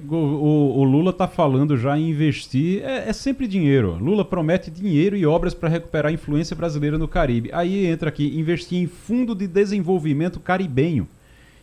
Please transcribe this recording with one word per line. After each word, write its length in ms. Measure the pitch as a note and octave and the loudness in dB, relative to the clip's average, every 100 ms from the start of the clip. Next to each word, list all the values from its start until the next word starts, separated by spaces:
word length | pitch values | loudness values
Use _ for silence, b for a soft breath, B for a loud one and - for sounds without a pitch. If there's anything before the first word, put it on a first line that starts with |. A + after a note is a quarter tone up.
| C#3+ | -6
O, 60 | E3 | -2
o, 600 | D3 D3 D3+ D3+ C#3+ C3 | 0 2 2 4 4 4
o 40 | |
Lula 300 | C3+ C#3 F3+ | 4 4 2
tá 140 | F3+ F3+ | 0 -2
falando 500 | - D#3 C3 D3 C3+ | 2 2 4 2 2
já 180 | B2 D3 | 0 0
em 140 | D#3+ | 0
investir, 720 | D3 D#3 - - B2+ E3 G3 | 0 0 0 -2 -2 0 -2
é, 260 | A#3+ C4 G#3 | -2 -4 -4
é 40 | |
sempre 340 | G#3+ C#4 C4+ B3+ | -4 -4 -4 -2
dinheiro. 520 | F#3+ D3+ C#3 G2+ E2 | 0 4 4 2 -2
Lula 240 | A#2 G#3 F#3 | -2 0 0
promete 460 | F3+ D#3 F3 F3 | -2 0 0 -2
dinheiro 440 | D#3+ G3+ D3 F#3+ G3+ | -6 0 2 2 2
e 80 | |
obras 300 | D3+ E3 E3+ | 2 2 0
pra 160 | F3 E3 | -2 -2
recuperar 400 | E3 - D#3 D3 | -2 -2 -2 -2
a 40 | |
influência 420 | D#3+ - D3 E3 D3 | -2 -2 -2 -2 -4
brasileira 420 | E3+ D3 D3 D#3 | -4 -2 -2 -2
no 100 | D#3 | -2
Caribe. 440 | F#3 D3+ A#2+ A#2 | 0 2 0 -2
Aí 320 | - F3 G3 F#3 | -2 -2 0 0
entra 240 | D#3+ D#3+ | 0 -2
aqui, 300 | D3 D3 D#3 | -2 -2 -2
investir 420 | D#3+ E3+ - F3+ | -2 -2 -2 -2
em 60 | F3 | -2
fundo 480 | - - A#3 B3 G3+ | -4 -4 -2 -2 -4
de 100 | G3 | -2
desenvolvimento 960 | F3 G3+ G3+ E3+ F#3 D#3 C#3+ F3 F3+ | 2 2 0 0 0 2 0 0 -4
caribenho 680 | - F#3 F#3+ B2+ D#3+ D3 - - b b b b | -4 -2 0 0 2 0 -4 -10 b b b b